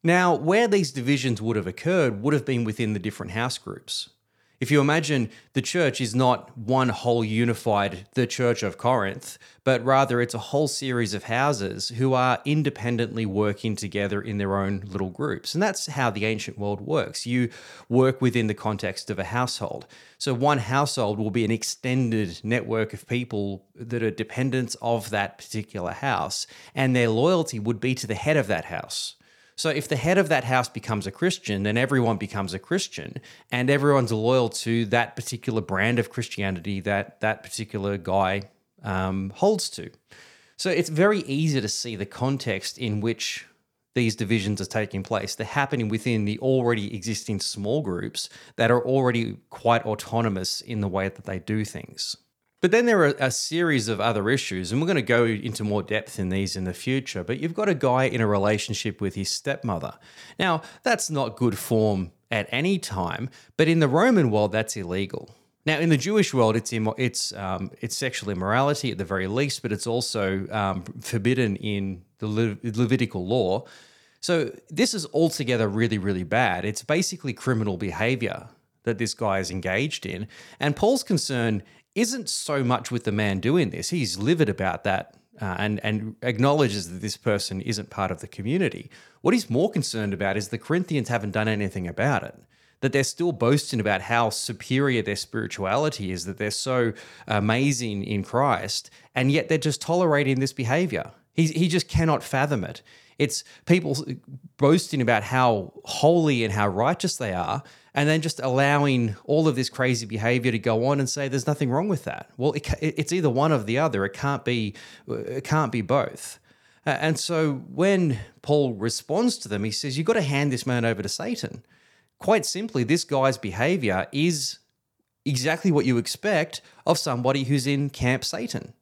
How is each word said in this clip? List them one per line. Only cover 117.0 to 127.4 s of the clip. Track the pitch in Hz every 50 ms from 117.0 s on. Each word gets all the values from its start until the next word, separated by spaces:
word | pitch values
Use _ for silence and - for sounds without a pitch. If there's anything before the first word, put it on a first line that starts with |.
and | 151 160 156 -
so | - - 170 156 160 151 143 127 113 113
when | 127 139 175 196 202 190 175 156 127 104 101 - _ _
Paul | - - 147 147 143 127 117
responds | 98 104 117 - - - - 151 196 240 247 - -
to | - 104
them, | 104 101 104
he | 110
says, | 107 - - 143 127
"You've | 143 160
got | 180
to | 233 226
hand | 165 139 143 139 147 147
this | 131 120 -
man | 131 123 120 113
over | 117 113 95
to | 98 98
Satan." | - - - 226 240 - - - - 117 - _ _ _ _ _ _ _ _ _ _ _
Quite | - - 220 214 147
simply, | - - 185 214 220 - 135 120
this | 107 156 170 -
guy's | - 143 135 131 135 127 -
behavior | - 104 87 98 120 151 185 185 131 104 92 92 - -
is | - 139 156 175 170 147 131 - - - _ _ _ _ _ _ _ _ _ _ _ _ _
exactly | 143 143 123 127 156 160 170 - 196
what | 160 147 -
you | 131 123
expect | 117 - - - - - 208 208 156 160 - - - _ - - - _
of | - 170 -
somebody | - 151 127 123 120 127 135 139